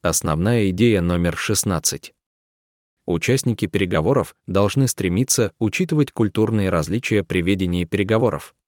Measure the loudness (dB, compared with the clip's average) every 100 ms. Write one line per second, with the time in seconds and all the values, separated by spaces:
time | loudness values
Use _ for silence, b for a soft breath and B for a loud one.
0 | 0 -2 -2 0 2 2 0 2 4 4
1 | 2 0 0 -2 -4 -2 0 -2 -2 -6
2 | -14 _ _ _ _ _ _ _ _ _
3 | -4 -2 0 0 0 -2 -2 -2 0 0
4 | 2 0 -2 -8 -4 0 2 2 0 0
5 | -2 0 0 0 -2 _ -2 0 -2 0
6 | 0 0 0 2 0 2 0 0 0 -4
7 | 0 -2 0 -2 0 0 0 -2 -2 -2
8 | 0 2 0 -2 -10 _